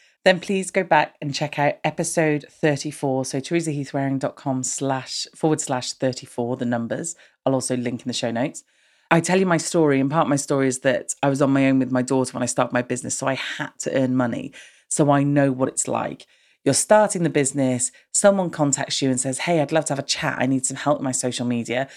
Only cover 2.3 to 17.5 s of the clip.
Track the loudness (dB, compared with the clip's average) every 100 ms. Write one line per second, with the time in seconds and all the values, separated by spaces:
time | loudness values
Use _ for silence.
2.3 | 0 -4 _ 0 0 -4 -4 -2 -2 -2
3.3 | -6 -2 -2 -2 -4 -4 -2 -2 -2 -4
4.3 | -6 -4 -4 -4 -4 -2 -4 -6 -10 -10
5.3 | -2 0 0 -2 -4 -6 -4 -4 -4 -10
6.3 | -6 -4 -2 -2 -4 -4 -6 -6 -12 -20
7.3 | _ -2 -2 0 -2 -4 -6 -6 -4 -4
8.3 | -2 -4 -6 -20 _ _ _ _ 2 4
9.3 | 2 2 2 2 2 4 4 2 0 2
10.3 | 0 0 0 2 0 0 0 -4 -2 0
11.3 | 2 2 4 4 4 2 0 2 0 0
12.3 | -2 -4 0 0 0 -2 -6 -6 -4 -2
13.3 | -4 -6 -8 -10 -8 -4 0 2 2 0
14.3 | -2 -8 -14 -20 _ _ 2 4 6 4
15.3 | 4 2 2 -2 -2 -4 -4 -4 -8 -16
16.3 | _ _ _ 0 0 4 6 6 2 0
17.3 | 2 0